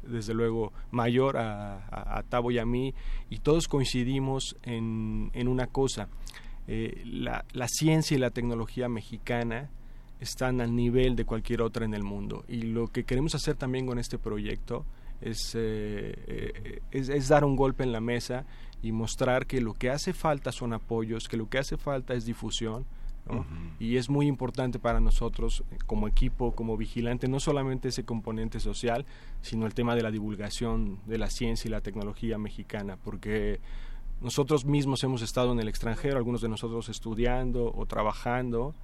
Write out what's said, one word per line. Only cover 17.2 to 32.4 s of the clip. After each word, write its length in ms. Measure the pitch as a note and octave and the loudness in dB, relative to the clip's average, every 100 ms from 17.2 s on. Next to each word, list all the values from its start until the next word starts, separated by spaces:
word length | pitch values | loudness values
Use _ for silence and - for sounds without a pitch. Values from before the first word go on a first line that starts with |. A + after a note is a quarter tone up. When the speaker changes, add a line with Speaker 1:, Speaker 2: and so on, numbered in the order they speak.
| C3 | 6
Speaker 1:
dar 160 | D3+ | 8
un 120 | C#3+ C3+ | 8 4
golpe 260 | C3+ C3 | 4 2
en 80 | C3 | 0
la 100 | A2+ | 0
mesa 440 | A2+ A#2+ - B2 - - - - | 0 0 -2 -6 -6 -12 -12 -8
y 100 | A2+ | -4
mostrar 540 | A2+ A2+ - B2+ B2+ C3 | -2 -2 0 4 4 2
que 140 | C3 | 0
lo 140 | A2+ | 0
que 160 | G2+ B2 | 0 0
hace 220 | C#3 - | 0 -2
falta 400 | F3 E3 C#3+ C3 | 0 0 0 -2
son 200 | A#2 B2 | -4 -2
apoyos, 540 | A2+ - A#2 A2 A2+ - | -4 -2 -2 0 -4 -2
que 80 | A#2+ | -4
lo 120 | G#2+ | 0
que 100 | C3 | 0
hace 180 | C3+ D3+ | 0 -2
falta 380 | - C#3 B2+ | -2 -2 0
es 100 | B2 | -2
difusión, 600 | A2+ A2+ A2+ G#2 A2+ A2 C3 - - - - | -2 -4 -4 -2 -2 -4 -6 -6 -6 -6 -4
¿no? 120 | A#2 | -4
Speaker 2:
Ujú. 60 | - D#2+ E2 D#2 | -4 -8 -8 -4
Speaker 1:
Y 160 | A2+ B2 | 0 2
es 120 | B2 | 2
muy 200 | C#3+ D3 | 4 4
importante 500 | C3 B2+ A#2+ B2+ A#2+ | 2 -2 0 -2 0
para 220 | A#2 A#2 | 2 6
nosotros, 640 | A2 G#2+ A#2 - A2+ - - | 8 8 6 2 2 2 0
eh, 60 | - - | -4 0
como 200 | G#2 G#2+ | 2 6
equipo, 460 | G#2+ B2+ - A#2+ | 8 6 4 0
como 220 | A2+ A2+ A2 | 0 0 0
Vigilante, 500 | A2 - A#2 A#2+ B2+ | -2 0 0 0 0
no 140 | C3+ | 0
solamente 480 | D#3+ C#3+ C3+ C3 C3 | 2 2 2 0 -2
ese 160 | A#2+ | -4
componente 560 | A#2 A#2 G#2+ A2 B2+ A2+ | -2 -4 -2 -2 -2 0
social, 440 | G#2+ G#2 A#2+ A#2 - - - - | 0 0 0 0 -2 -12 -10 -8
sino 240 | - A2+ A2 | -4 0 0
el 80 | |
tema 220 | G#2 A#2+ A#2 | 0 2 2
de 60 | |
la 100 | A2+ | 2
divulgación 880 | G#2+ G#2+ G2+ G#2 - A#2 A2 G#2+ G2 G#2+ | 0 -4 -4 -4 -2 0 2 2 -2 -4
de 120 | A2+ | 0
la 120 | G#2+ | 0
ciencia 360 | - A#2+ A2 A2+ | 0 0 0 0
y 40 | |
la 80 | G#2+ | -2
tecnología 580 | G#2 G2+ G2+ G#2 A#2 | -2 -4 -4 -2 -2
mexicana, 580 | G#2+ | -2